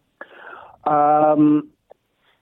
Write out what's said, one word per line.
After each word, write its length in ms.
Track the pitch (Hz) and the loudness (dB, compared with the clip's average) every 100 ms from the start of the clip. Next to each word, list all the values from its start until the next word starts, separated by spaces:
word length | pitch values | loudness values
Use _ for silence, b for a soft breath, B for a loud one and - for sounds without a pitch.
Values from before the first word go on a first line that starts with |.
| _ _ B B B B B B 151 | _ _ B B B B B B -4
Um, 840 | 151 147 151 151 151 151 151 147 _ _ _ _ _ _ _ | -2 0 0 0 2 2 0 -4 _ _ _ _ _ _ _